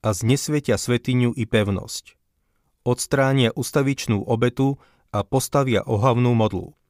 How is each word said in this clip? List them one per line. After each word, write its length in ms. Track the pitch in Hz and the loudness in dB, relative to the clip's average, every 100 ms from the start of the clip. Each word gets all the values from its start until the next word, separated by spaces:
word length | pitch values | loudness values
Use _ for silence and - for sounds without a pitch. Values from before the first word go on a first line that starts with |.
a 80 | 110 | -2
znesvietia 640 | 101 113 135 - 151 - | -2 0 0 0 -4 0
svätyňu 560 | 104 - 120 - 123 120 120 | -2 0 -2 0 0 0 -2
i 80 | 107 | -2
pevnosť. 720 | 110 104 95 - - - _ _ _ _ _ _ _ | 0 0 -2 -6 -14 -14 _ _ _ _ _ _ _
Odstránia 720 | - 123 - 139 135 135 117 | -4 -2 0 0 2 2 2
ustavičnú 720 | - 123 151 139 135 - 104 - | 0 -2 0 0 -2 -2 -2 0
obetu 560 | 117 123 123 135 139 _ _ _ | 0 0 0 -2 -2 _ _ _
a 80 | 104 | -6
postavia 640 | - 135 - 143 135 107 - | -2 -2 0 0 2 0 0
ohavnú 480 | 107 127 120 123 | 0 2 2 4
modlu. 400 | 120 107 92 - _ | 4 2 -2 -8 _